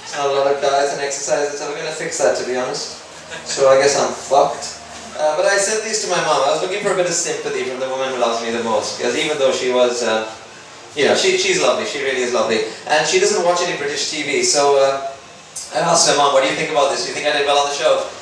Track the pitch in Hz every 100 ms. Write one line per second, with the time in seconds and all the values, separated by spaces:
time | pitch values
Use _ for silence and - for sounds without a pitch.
0 | - 143 143 139 139 139 139 139 139 -
1 | 143 139 - 147 143 143 151 143 123 -
2 | 165 - - - 120 127 117 - - -
3 | - - - - - - 135 135 139 -
4 | 127 - - 131 - - - - - -
5 | - - 156 180 196 202 202 214 220 220
6 | 180 175 202 180 180 160 185 202 208 185
7 | 170 - 156 - 143 131 127 127 131 131
8 | 131 123 120 117 117 117 113 107 - -
9 | - 147 156 147 135 123 127 127 123 120
10 | 113 110 110 - - - - - - 147
11 | 139 - 190 185 196 180 - 110 110 143
12 | 135 127 120 120 113 110 - - - 151
13 | - 185 208 196 175 180 170 - - 147
14 | - 156 139 131 - 147 143 139 135 135
15 | - - - - - - - 151 170 -
16 | - 143 143 135 131 147 156 151 139 -
17 | - - 147 147 143 143 143 - 156 135
18 | 131 -